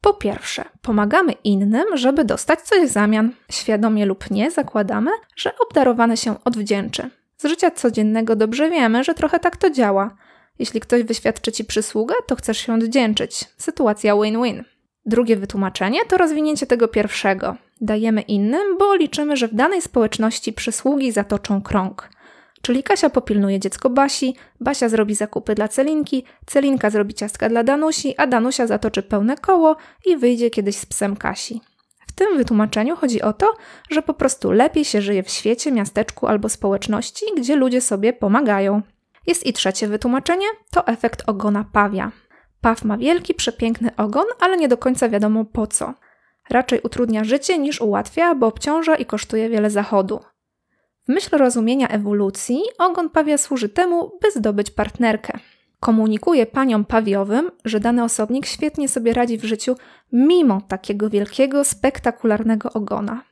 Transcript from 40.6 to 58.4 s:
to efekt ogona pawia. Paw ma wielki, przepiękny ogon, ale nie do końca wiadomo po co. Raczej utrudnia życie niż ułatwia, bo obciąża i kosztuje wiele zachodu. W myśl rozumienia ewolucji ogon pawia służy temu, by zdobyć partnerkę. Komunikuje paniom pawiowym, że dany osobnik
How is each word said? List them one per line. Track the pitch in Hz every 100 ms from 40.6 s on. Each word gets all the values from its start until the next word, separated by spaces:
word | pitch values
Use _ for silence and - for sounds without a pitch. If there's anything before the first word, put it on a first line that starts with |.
| _
to | - -
efekt | 233 233 - -
ogona | 202 208 208 208
pawia. | 220 202 196 - - _ _ _ _
Paw | 233 226
ma | 214 208
wielki, | 254 349 -
przepiękny | - - - 226 233 233 -
ogon, | 214 240 403 494
ale | 359 370
nie | 302
do | 240
końca | 262 254 233
wiadomo | 208 208 220
po | 220 - 214
co. | - - 254 _ _ _ _ _
Raczej | 233 247 233
utrudnia | 233 - 240 214
życie | 220 269 - 359
niż | 277 294
ułatwia, | 226 202 208 - 339
bo | 302 226
obciąża | 220 - 311 320
i | 311 247
kosztuje | 214 - 220 226
wiele | 226 208
zachodu. | 208 208 202 190 214 - _ _ _ _ _ _ _ -
W |
myśl | 302 - 311
rozumienia | 262 247 220 262 254
ewolucji | 214 202 208 196 196 - 254 440 -
ogon | 359 359 330
pawia | - 302 294
służy | - 269 208
temu, | 208 359 339 339 381
by | 427
zdobyć | 403 214 208 208
partnerkę. | - 208 - 233 214 - - - _ _ _
Komunikuje | - 220 220 214 - 330 226
paniom | 269 269 220
pawiowym, | 208 226 214 196 196 226 349 -
że | - 214
dany | 220 240
osobnik | 233 - 214 254